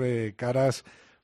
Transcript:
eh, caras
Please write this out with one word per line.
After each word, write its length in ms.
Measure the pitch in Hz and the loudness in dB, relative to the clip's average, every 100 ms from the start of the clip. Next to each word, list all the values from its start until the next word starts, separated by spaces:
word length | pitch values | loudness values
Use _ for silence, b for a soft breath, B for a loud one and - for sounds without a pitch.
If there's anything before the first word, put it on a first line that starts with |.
eh, 320 | 127 117 110 - | 0 0 -2 -4
caras 480 | 123 127 135 - - B B B | -2 2 2 0 -8 B B B